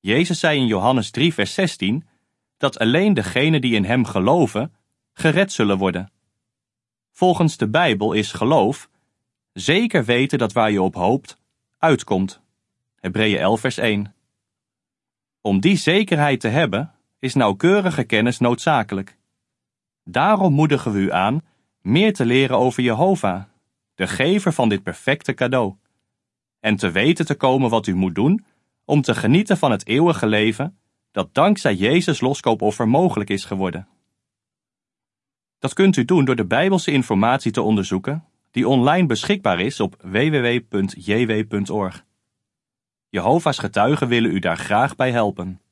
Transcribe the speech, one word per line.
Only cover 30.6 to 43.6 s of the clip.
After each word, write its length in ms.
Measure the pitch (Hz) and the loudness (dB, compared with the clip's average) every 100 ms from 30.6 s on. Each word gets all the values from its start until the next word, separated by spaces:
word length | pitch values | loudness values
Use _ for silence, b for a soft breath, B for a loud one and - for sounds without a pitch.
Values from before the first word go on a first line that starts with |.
| 151 - _ _ _ | -6 -8 _ _ _
dat 240 | - 110 | -8 -4
dankzij 400 | - 170 208 - | 0 2 2 0
Jezus' 460 | 95 101 165 170 139 | 0 2 2 0 0
loskoopoffer 680 | 127 139 - 110 104 104 113 | -2 -2 -2 0 -2 -2 0
mogelijk 420 | 135 180 - 98 | 2 2 0 -4
is 140 | 98 | -6
geworden. 440 | - 98 95 82 98 _ _ _ _ _ _ _ _ _ _ _ _ _ _ _ _ _ | -6 -6 -4 -6 -14 _ _ _ _ _ _ _ _ _ _ _ _ _ _ _ _ _
Dat 140 | 135 | -8
kunt 240 | - 196 175 | 2 4 4
u 80 | |
doen 200 | 120 180 | 2 2
door 120 | 135 123 | 2 0
de 100 | 98 | 0
Bijbelse 440 | 117 185 190 - | 0 2 0 0
informatie 600 | 143 120 101 110 135 - | 0 0 0 2 0 -2
te 100 | 117 | -2
onderzoeken, 600 | 104 107 92 95 95 151 - _ _ | 0 0 0 -4 -4 -8 -10 _ _
die 180 | - 120 | -2 0
online 380 | 131 123 170 175 | 2 2 2 2
beschikbaar 540 | 110 - 202 113 90 | 0 -2 -2 0 0
is 200 | 101 - | -2 -2
op 160 | 98 - | -6 -6
w 140 | 92 98 | -6 -2
w 260 | 147 151 | 0 0
w 260 | 120 120 117 | 0 -2 -4
punt 260 | 104 98 - 87 | -4 -4 -6 -2
j 200 | 104 120 | -2 0
w 220 | 107 110 | -2 -2
punt 220 | 104 98 | -4 -4
org. 360 | 104 95 - _ _ _ _ _ _ _ _ _ _ _ | -6 -6 -10 _ _ _ _ _ _ _ _ _ _ _
Jehovah's 500 | 101 90 156 160 | -4 0 0 0
getuigen 500 | 131 | -4